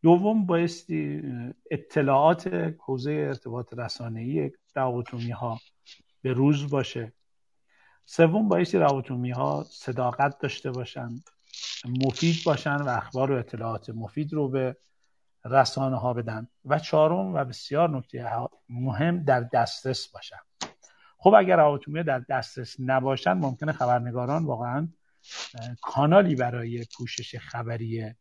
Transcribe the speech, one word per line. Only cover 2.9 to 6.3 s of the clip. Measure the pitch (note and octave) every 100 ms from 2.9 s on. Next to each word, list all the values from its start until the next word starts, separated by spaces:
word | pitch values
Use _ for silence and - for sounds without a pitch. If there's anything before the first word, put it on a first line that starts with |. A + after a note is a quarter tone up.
| C3+ B2+ D3+ D3
ارتباط | C3+ B2+ A#2+ A#2+ A#2
رسانه‌ای | A#2 - A#2+ A2+ A#2+ D#3 C#3+ - _
روابط | - C3 B2 A#2+
عمومی | B2 A#2+
ها | A2+ A#2+ A2+ _ _ _ - _ _
به | C3